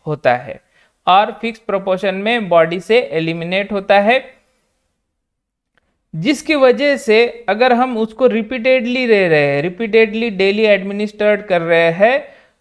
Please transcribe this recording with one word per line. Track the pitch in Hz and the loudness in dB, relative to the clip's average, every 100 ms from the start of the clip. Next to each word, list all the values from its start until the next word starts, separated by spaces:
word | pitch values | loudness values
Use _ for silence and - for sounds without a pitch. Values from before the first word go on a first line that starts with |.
| 156 | -10
होता | 147 131 123 | -2 0 0
है | 139 - _ _ _ _ - | -4 -16 _ _ _ _ 0
और | 190 214 220 | 2 2 -4
फिक्स | 226 226 | -10 -8
प्रोपोर्शन | - 196 190 185 202 | -6 -6 -4 -4 -4
में | 190 214 240 190 | -4 -4 -4 2
बॉडी | 170 165 180 | 2 2 -2
से | 180 233 | 0 0
एलिमिनेट | - 160 165 170 165 190 202 | 0 -4 -4 -6 -4 -4 -4
होता | 202 196 202 | -6 2 2
है, | 208 262 - _ _ _ _ _ _ _ _ _ _ _ _ _ _ _ _ _ _ | 4 0 -2 _ _ _ _ _ _ _ _ _ _ _ _ _ _ _ _ _ _
जिसकी | 160 208 302 - | -6 -4 -4 -2
वजह | 294 254 233 285 269 | 2 4 4 0 0
से | - 214 240 - - | 2 2 2 -2 -6
अगर | 214 254 | 0 2
हम | 233 262 226 | 2 0 -2
उसको | 220 - 254 | -6 0 0
रिपीटेडली | 220 220 262 247 262 240 254 247 | 0 -4 -4 0 0 0 -2 2
ले | 208 180 | 2 4
रहे | 151 143 | 2 2
हैं, | 139 | 0
रिपीटेडली | 170 180 226 220 220 220 233 | -4 -6 0 2 2 0 -4
डेली | 190 196 208 | -2 -2 2
एडमिनिस्टर्ड | 220 196 190 202 214 208 208 202 | 2 2 -2 -6 -8 -2 0 0
कर | 208 175 | -2 -2
रहे | 165 165 165 | 2 2 2
हैं, | 170 220 277 - - _ _ | 2 2 2 -4 -18 _ _